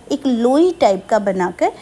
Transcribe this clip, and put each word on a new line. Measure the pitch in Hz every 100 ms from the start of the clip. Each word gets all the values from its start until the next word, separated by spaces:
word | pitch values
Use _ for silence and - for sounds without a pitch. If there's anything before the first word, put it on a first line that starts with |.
| -
एक | 277 269
लोई | 233 240 277 359
टाइप | 349 240 190 -
का | 220
बनाकर | 202 185 175 - 349 -